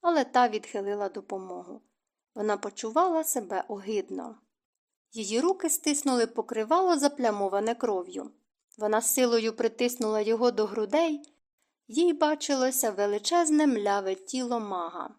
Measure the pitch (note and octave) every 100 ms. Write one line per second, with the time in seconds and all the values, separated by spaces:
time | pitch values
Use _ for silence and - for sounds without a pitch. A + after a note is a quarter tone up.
0 | F4 D#4+ B3 B3 A#3+ G#3+ - G#3 G3 G#3
1 | G3+ G3 G3 G3 F#3+ F3+ F3 G3+ _ _
2 | _ _ _ - G#3+ G3+ G#3 - A3 B3+
3 | F4+ D#4+ D#4 B3+ F#3 F#3+ - G#3 G3 G#3+
4 | - F#3 A#3+ A3 _ _ _ _ _ _
5 | _ A3+ G3 A3+ E4+ F#4+ E4 - D4+ C#4+
6 | C#4 B3 A3+ A3+ - A3+ A3 E4+ F#4+ D#4+
7 | C#4+ C#4+ A#3+ G#3 G3 G3 A3 A#3+ A#3 F#3+
8 | F3+ F#3 - _ _ _ _ - G#3+ G#3+
9 | A3 - B3 A#3 A3 A3 A3+ A3+ A#3+ A#3+
10 | A3 G#3+ G#3+ A3+ B3 A#3+ G#3+ G#3 G#3+ D4
11 | E4 D4 - _ _ _ _ _ - A#3+
12 | F4 D4+ D4+ D4+ - C4+ B3+ B3+ A3+ G3
13 | G3+ G#4 - F4 D#4+ D4+ D4 A#3 G3+ G3+
14 | F#3+ F#3+ - B3+ A#3+ A#3+ G#3 F#3 E3 F3
15 | -